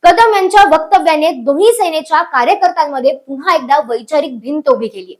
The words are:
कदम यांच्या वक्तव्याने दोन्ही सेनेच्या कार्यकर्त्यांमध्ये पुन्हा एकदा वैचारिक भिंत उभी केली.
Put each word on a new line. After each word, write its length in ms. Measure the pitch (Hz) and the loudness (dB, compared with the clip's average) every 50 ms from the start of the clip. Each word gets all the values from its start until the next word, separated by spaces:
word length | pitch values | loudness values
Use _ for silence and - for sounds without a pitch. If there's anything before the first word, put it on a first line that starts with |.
| - | 4
कदम 280 | 349 349 453 453 453 427 | 4 4 4 4 2 2
यांच्या 300 | 392 381 370 381 415 403 302 | 2 0 2 4 4 4 4
वक्तव्याने 600 | 311 320 311 - 403 359 311 330 311 302 302 330 330 262 233 | 4 0 0 2 0 2 2 2 0 2 0 -2 -2 -2 -4
दोन्ही 280 | 247 277 302 392 453 466 | -2 0 2 4 2 2
सेनेच्या 480 | 466 403 349 320 311 285 - 320 302 | 2 -2 -2 -2 -4 -4 -2 -2 -2
कार्यकर्त्यांमध्ये 920 | 349 339 - 254 240 277 403 403 392 359 359 349 311 294 277 262 247 269 285 | -2 0 -2 -2 0 0 0 2 0 -2 0 0 -4 -2 -2 -2 -2 -2 -2
पुन्हा 360 | - _ - 277 269 302 381 349 | -2 _ -14 -14 -6 -2 -2 -2
एकदा 220 | 320 262 247 277 302 302 | -2 0 -2 -2 -2 -2
वैचारिक 500 | 233 240 226 240 - 311 302 285 311 254 226 | -4 -6 -8 -6 -4 -4 -4 -4 -4 -8 -12
भिंत 300 | 214 247 285 302 294 285 | -10 -8 -8 -4 0 0
उभी 180 | 254 220 226 | 0 0 -2
केली. 280 | 220 - 196 185 180 - _ | -10 -10 -14 -18 -18 -20 _